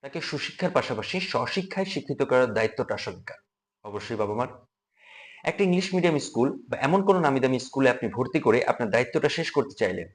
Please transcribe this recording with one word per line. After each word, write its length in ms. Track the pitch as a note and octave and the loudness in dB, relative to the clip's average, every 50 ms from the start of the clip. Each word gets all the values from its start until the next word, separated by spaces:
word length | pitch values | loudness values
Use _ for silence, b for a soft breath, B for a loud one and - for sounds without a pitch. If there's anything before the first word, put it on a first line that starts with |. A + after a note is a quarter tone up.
তাকে 200 | - C#3 - B2+ | -14 -10 -10 -8
সুশিক্ষার 500 | B2 - - C#3+ - - - - F#3 F3+ | -8 -6 -6 -6 -6 -8 -8 -4 -4 0
পাশাপাশি 480 | F#3 C#3 - - B2+ G#2+ G2+ - - F#3 | 2 2 0 0 -4 -6 -4 -4 -4 -6
স্বশিক্ষায় 680 | F3+ - - - - - - G3 F3+ F#3+ - - F#3+ | -6 -2 -2 -2 -2 -2 -4 -4 -4 -4 -4 -6 -6
শিক্ষিত 360 | F#3+ G3 - C3 - C#3+ - | -4 -4 -6 -6 -6 -2 -2
করার 320 | C#3 - B2+ B2+ B2+ A#2+ G#2+ | 0 2 4 4 4 4 2
দায়িত্বটা 400 | A2 A2 A2 - - - - G#2+ | 0 0 0 0 -2 -4 -4 -4
আসলে 200 | G2+ - - F#2+ F2+ F#2 | -6 -6 -10 -10 -12 -14
কার? 120 | - - - _ _ _ _ _ _ _ _ _ | -16 -18 -18 _ _ _ _ _ _ _ _ _
অবশ্যই 320 | G#2+ G2+ G#2 G2 - A#2 | -12 -12 -10 -8 -8 -2
বাবা 200 | G#2 G#2 G2+ G#2+ | -2 -2 -2 0
মার। 120 | A2 B2 - - - _ _ _ _ _ _ B B B B B B B B B B B | -4 -4 -6 -6 -16 _ _ _ _ _ _ B B B B B B B B B B B
একটা 200 | D#3 D#3 - G3+ | -6 0 2 2
ইংলিশ 300 | F#3 F3+ F3+ F#3+ F#3 F#3 | 4 4 2 2 0 -2
মিডিয়াম 240 | F#3 E3+ F3 D#3+ C#3+ | 2 2 4 2 2
স্কুল 440 | C3+ - - A#2 A#2 C#3 - - - - | -2 -2 0 0 0 2 0 -4 -6 -8
বা 80 | - - | -6 -2
এমন 280 | - C3+ E3 G3 G3 | 0 2 2 2 4
কোনো 140 | G3 G3 F#3 | 4 4 4
নামি 200 | E3+ D3 C#3 C3+ | 4 4 2 4
দামি 200 | B2 C3 C3 B2+ | 2 2 2 0
স্কুলে 300 | - - - C3+ C3+ B2+ | -2 -4 -2 2 4 4
আপনি 200 | B2 - - A2 | 4 4 -2 -6
ভর্তি 300 | - - B2 - - D#3+ | -2 -2 -4 0 -2 0
করে 260 | - A#2+ G#2+ A#3+ - | 4 4 4 4 4
আপনার 240 | - A#2+ - B2 A2 | 2 0 0 0 0
দায়িত্বটা 400 | G2 A#2+ B2 - - D#3+ D#3 D3+ | 2 0 0 2 -2 0 0 0
শেষ 220 | - - E3 - | 0 0 -4 -2
করতে 240 | - D3 B2+ - - - | 0 -2 -2 -2 -2 -2
চাইলেন 300 | A2+ G2 F#2 F#2 E2 - _ | -2 0 0 -2 -8 -10 _